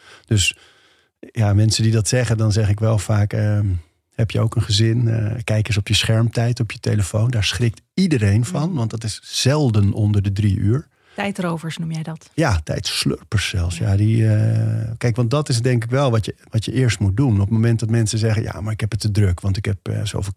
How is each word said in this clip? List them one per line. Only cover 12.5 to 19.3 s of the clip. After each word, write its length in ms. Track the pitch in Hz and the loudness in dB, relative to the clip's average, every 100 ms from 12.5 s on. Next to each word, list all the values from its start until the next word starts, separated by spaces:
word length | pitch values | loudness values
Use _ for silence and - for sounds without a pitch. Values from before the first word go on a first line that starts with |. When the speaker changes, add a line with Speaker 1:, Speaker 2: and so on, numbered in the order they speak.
| 87 | 0
Speaker 1:
tijdslurpers 840 | - - - - 71 - - 107 - | -2 -6 -4 -4 -2 -2 -2 -2 -2
zelfs. 300 | 92 87 85 | -2 -4 -2
Speaker 2:
Ja. 120 | 107 | 0
Speaker 1:
Ja, 60 | 98 | 2
die, 320 | 107 113 110 | 2 2 2
eh, 560 | 107 110 110 110 110 113 113 | 2 2 0 0 -2 -4 -4
kijk, 180 | 120 113 | -2 0
want 140 | 117 | 0
dat 180 | 147 147 | 0 0
is 140 | 117 | 0
denk 220 | 127 123 | 0 0
ik 60 | 117 | 0
wel 200 | 131 139 | 0 2
wat 140 | 113 | 0
je, 100 | - - - | -2 -8 -6
wat 140 | 113 | -4
je 80 | 107 | -2
eerst 260 | 110 127 - | 0 0 2
moet 180 | 101 98 | 0 2
doen. 180 | 139 | 2
Op 60 | 101 | 2
het 100 | 98 | 2
moment 300 | 110 117 113 | 2 2 2
dat 100 | 110 | 2
mensen 280 | 117 107 113 | 0 0 0
zeggen, 240 | 113 107 | 0 0
"Ja, 180 | - 82 | -4 -6
maar 120 | 104 | -6
ik 80 | 107 | -4
heb 100 | 110 | -4
het 100 | 104 | -2
te 100 | 107 | -2
druk, 300 | 101 98 | 2 2